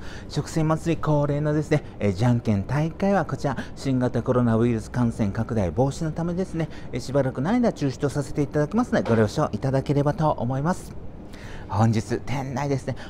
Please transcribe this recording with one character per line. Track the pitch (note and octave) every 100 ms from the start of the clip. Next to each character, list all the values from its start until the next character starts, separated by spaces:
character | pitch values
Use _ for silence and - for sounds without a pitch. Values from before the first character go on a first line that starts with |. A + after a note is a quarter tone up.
| - - -
食 | D3 -
船 | E3 D#3
祭 | D#3+ E3 D#3
り |
恒 | - D3 C#3+
例 | C#3+
の | D3+
で | D3+
す | D3
ね、 | D3 - -
え | G#2
ー、 |
じ | F#2 B2
ゃ |
ん | A#2+
け | -
ん | G2+ F#2
大 | C#3 D#3+
会 | - G3
は | G3
こ | D3+ C3+
ち | D3
ら、 | C3+ -
新 | - C#3 B2+
型 | B2 B2
コ | A#2+
ロ | B2
ナ | A#2+ A2+
ウ | A#2+
イ |
ル | A2+
ス | -
感 | B2+ A#2+
染 | A2+ G#2
拡 | G2+ A2+
大 | A2+ F2+
防 | E2 C3+
止 | C#3+
の | D#3+
た | D3+
め | E3+
で | F3
す | F#3
ね、 | D#3+ D#3 - -
え | B2+
ー、 |
し | B2
ば | C#3
ら | C3
く | C3
の | D3+
間 | B3 A3+
中 | - C#3
止 | -
と | C#3+
さ | D3
せ | C3+
て | -
い | C#3+
た | D3+
だ | D3
き | G#3
ま |
す | B3
の | E3
で、 | G2+
ご | A2+
了 | G#2+
承 | - D3+
い | G#2
た | C3+
だ | C3
け | B2+
れ | C#3
ば | C#3+
と | C#3+ D#3
思 | - A#2+ C3
い |
ま | D3
す。 | C#3 - - - - - - - - -
本 | G2+ A#2
日、 | A2 - A#2+
店 | - C#3 C3
内 | C3+ C#3+
で | C3
す | -
ね、 | B2